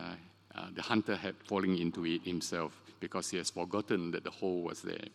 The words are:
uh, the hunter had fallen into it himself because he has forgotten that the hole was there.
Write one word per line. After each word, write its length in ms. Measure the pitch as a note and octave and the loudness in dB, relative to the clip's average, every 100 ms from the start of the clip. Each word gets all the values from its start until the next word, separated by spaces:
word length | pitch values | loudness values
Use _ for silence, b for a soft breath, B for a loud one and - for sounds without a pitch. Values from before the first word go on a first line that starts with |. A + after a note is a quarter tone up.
| F2 E2+ F2 - - | -6 -10 -14 -20 -14
uh, 120 | F#2 F#2 | -10 -8
the 80 | F#2 | -6
hunter 340 | F2+ A2 A2 G2 | 2 4 4 0
had 180 | G2 - | -2 -6
fallen 320 | - G2+ F#2+ F2+ | 0 2 4 4
into 280 | E2 E2+ | 4 2
it 180 | E2 E2+ | 0 0
himself 580 | F2+ E2+ - F2 D#2 - - - | 0 -2 -2 -2 -2 -6 -18 -10
because 320 | F2 F#2+ - | -4 -2 0
he 60 | F#2 | -2
has 140 | E2 | -2
forgotten 600 | F2 F2 G2+ - G2+ E2+ | -2 0 0 2 2 2
that 140 | E2+ | -2
the 60 | - | -2
hole 320 | - F#2+ F2+ | -2 0 2
was 200 | E2+ - | 0 -2
there. 220 | F2+ E2+ E2 | -4 -6 -6